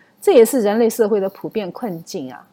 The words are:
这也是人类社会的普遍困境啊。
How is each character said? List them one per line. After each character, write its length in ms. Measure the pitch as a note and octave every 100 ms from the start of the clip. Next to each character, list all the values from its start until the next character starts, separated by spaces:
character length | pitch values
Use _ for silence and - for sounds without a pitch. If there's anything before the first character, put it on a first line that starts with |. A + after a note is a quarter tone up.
| _ _
这 100 | -
也 140 | D4 A3+
是 160 | C4+
人 180 | G3+ A3
类 100 | A3+
社 200 | A#3 G#3
会 100 | G#3+
的 100 | F#3+
普 180 | - D#3+
遍 200 | A3 F#3
困 320 | - A3+ E3
境 300 | - F#3+ -
啊。 160 | - _